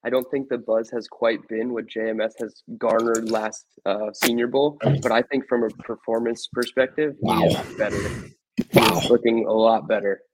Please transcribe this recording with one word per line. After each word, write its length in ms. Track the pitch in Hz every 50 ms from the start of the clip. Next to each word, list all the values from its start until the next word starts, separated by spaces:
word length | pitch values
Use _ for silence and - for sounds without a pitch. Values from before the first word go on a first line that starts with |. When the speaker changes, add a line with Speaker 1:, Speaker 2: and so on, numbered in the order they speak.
| -
Speaker 1:
I 60 | 117
don't 200 | 123 131 127 -
think 180 | - 139 135 135
the 80 | 127
buzz 320 | 120 110 - 113 113 113 113
has 160 | 123 117 107
quite 400 | - - - 117 113 113 98 -
been 260 | _ 113 110 117 123 120
what 140 | 113 107
J 220 | - - 113 110 113
M 100 | 110 110
S 120 | 107 110 - -
has 240 | 120 107 - - _ - -
garnered 520 | 110 120 113 113 113 117 117 113 113 113 113
last, 340 | 113 110 107 110 110 - _ _ _ - _
uh, 260 | 98 98 104 107 107 104
Senior 340 | - - 127 117 120 120
Bowl, 300 | 123 127 135 143 147 147 - 139 143 143 139
but 100 | - 123
I 100 | 113 117
think 260 | 120 _ 143 131 131
from 160 | - 127 120 117
a 60 | 110 113 - -
performance 640 | - 113 - _ - 113 113 117 117 117 - - -
perspective, 640 | - 123 120 - - 131 127 127 - - 151 147 139 -
he 40 | -
Speaker 2:
Wow. 180 | - - 170 -
Speaker 1:
is 320 | - - - - - -
better. 240 | - 110 104 101 101 98 - 65 60 - - - _ _ _ _ - - - -
Speaker 2:
Wow. 260 | - - - 90 82
Speaker 1:
He's 100 | - -
looking 360 | 120 120 - 120 113 113 107
a 60 | - 110
lot 340 | 110 110 113 113 107 104
better. 340 | 104 113 104 98 101 98 - _ _